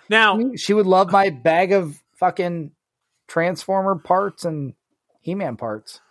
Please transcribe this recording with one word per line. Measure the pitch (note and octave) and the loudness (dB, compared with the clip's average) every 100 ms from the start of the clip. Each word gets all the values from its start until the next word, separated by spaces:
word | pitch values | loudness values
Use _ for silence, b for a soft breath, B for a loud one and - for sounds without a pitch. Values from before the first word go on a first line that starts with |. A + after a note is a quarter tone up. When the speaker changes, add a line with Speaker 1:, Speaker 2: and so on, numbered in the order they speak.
| - | -2
Speaker 1:
Now | A3 A3 G#3+ | 2 4 2
Speaker 2:
She, | B3 A#3 | -2 -4
she | - | 0
would | G#3 F#3+ | 2 4
love | F#3 F#3+ | 4 4
my | G3 G3 | 4 2
bag | C3+ C#3 E3 F#3 | 0 0 2 2
of | G3 E3 D3 _ - | 2 0 -8 _ -4
fucking | F3+ F3 F3 E3+ D3 _ _ _ _ _ - | -2 -2 -4 -6 -10 _ _ _ _ _ -8
Transformer | - E3+ F#3 - F#3+ F#3+ F#3 | -4 -2 -4 -4 -2 -2 -2
parts | - F#3 G3 - F3 | 0 0 -2 -6 -8
and | D#3 C#3 - _ _ _ _ | -8 -10 -12 _ _ _ _
He-Man | - F#3+ E3+ A2+ | -10 -8 -8 -8
parts. | A#2 A2 - - _ | -10 -10 -14 -20 _